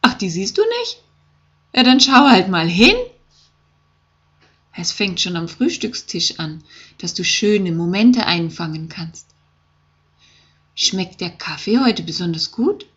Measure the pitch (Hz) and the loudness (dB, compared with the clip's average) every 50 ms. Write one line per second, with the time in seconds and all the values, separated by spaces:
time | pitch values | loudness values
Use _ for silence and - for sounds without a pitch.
0 | - - - - 202 185 160 175 190 214 - - 427 453 480 480 480 - - - | 0 0 0 0 -4 -4 -2 -4 -4 -4 0 0 0 0 0 -4 -6 -8 -10 -14
1 | _ _ _ _ _ _ _ _ _ _ _ _ _ _ - 254 254 247 262 269 | _ _ _ _ _ _ _ _ _ _ _ _ _ _ 0 2 4 6 6 4
2 | 254 269 269 262 285 277 240 185 185 190 185 170 160 170 170 180 226 311 427 494 | 4 6 6 6 8 8 6 6 4 2 0 0 0 0 2 4 4 4 4 2
3 | 494 - - _ _ _ _ _ _ _ _ _ _ _ _ _ _ _ _ _ | -2 -8 -12 _ _ _ _ _ _ _ _ _ _ _ _ _ _ _ _ _
4 | _ _ _ _ _ _ _ _ _ _ _ _ _ _ _ - 170 170 - - | _ _ _ _ _ _ _ _ _ _ _ _ _ _ _ -8 -8 -8 -4 -4
5 | 208 196 180 170 - 180 180 170 165 160 - - 247 330 349 - - 214 - - | -4 -4 -2 -4 -4 -4 -4 -6 -6 -8 -4 -2 -2 -2 -2 -2 -6 -6 -8 -8
6 | - - - 175 170 - - - 165 156 156 160 - _ - - - - _ _ | -12 -8 -6 -4 -4 -4 -4 -4 -8 -8 -8 -12 -16 _ -20 -20 -20 -20 _ _
7 | - 170 - - 180 - - - - 208 214 208 190 180 165 165 170 170 185 196 | -10 -8 -6 -4 -2 -2 -2 0 2 2 2 2 2 0 -2 -2 -2 -2 0 4
8 | 220 240 247 240 - - 175 175 170 165 160 - 170 160 156 160 160 160 - - | 6 6 6 4 2 0 0 -2 -2 -4 -6 -8 -8 -8 -8 -10 -12 -12 -12 -12
9 | 165 165 - - - _ _ _ _ _ _ _ _ _ _ _ _ _ _ _ | -14 -14 -14 -18 -20 _ _ _ _ _ _ _ _ _ _ _ _ _ _ _
10 | _ _ _ _ _ _ _ _ _ _ _ _ _ _ _ - - - - 190 | _ _ _ _ _ _ _ _ _ _ _ _ _ _ _ -4 -4 -4 -2 -4
11 | 180 175 - _ 185 175 - - - 170 151 - - - 214 247 269 247 208 - | -6 -6 -8 _ -12 -12 -10 -12 -12 -12 -12 -10 -4 0 0 2 2 2 0 0
12 | 165 165 160 - 185 170 165 160 - - - - 233 330 415 403 - _ _ | -4 -8 -8 -6 -4 -4 -4 -4 -6 -8 -4 -2 -2 -2 -2 -4 -8 _ _